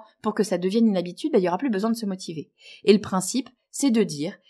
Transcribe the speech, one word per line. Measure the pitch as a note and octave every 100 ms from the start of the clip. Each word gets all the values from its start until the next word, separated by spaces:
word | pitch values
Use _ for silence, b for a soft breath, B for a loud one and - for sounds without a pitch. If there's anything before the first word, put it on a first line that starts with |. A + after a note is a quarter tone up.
| B B
pour | A3
que | G#3+
ça | G#3 -
devienne | F#3 A3 A3+
une | F#3+
habitude, | F3 F3+ D#4
bah, | B3
il |
y | F3+
aura | F3+
plus | C#4
besoin | G3 A3+
de | A3+
se | G3+
motiver. | F#3+ - D#3+ - _ B B
Et | -
le | G3+
principe, | - F#3 F#3 B3 - _ _
c'est | - C#4
de | A3+
dire, | F3+ D3 D#3+ - b